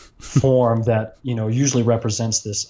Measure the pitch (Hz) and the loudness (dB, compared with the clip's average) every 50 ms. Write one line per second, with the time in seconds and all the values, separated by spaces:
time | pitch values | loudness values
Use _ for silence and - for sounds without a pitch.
0 | - - _ - - - - 135 - 135 131 127 123 117 117 117 110 117 113 110 | -20 -20 _ -20 -8 -2 0 2 4 4 4 4 4 2 2 0 0 0 0 0
1 | 110 110 - _ - 127 120 113 110 110 113 127 143 139 127 123 113 117 117 113 | 0 -4 -10 _ -8 -6 -4 -4 -2 -2 0 0 0 2 2 2 2 2 0 0
2 | - 113 101 - 117 113 107 - - 107 104 - - | 0 -2 -4 -4 -4 -4 -4 -4 -6 -6 -8 -8 -6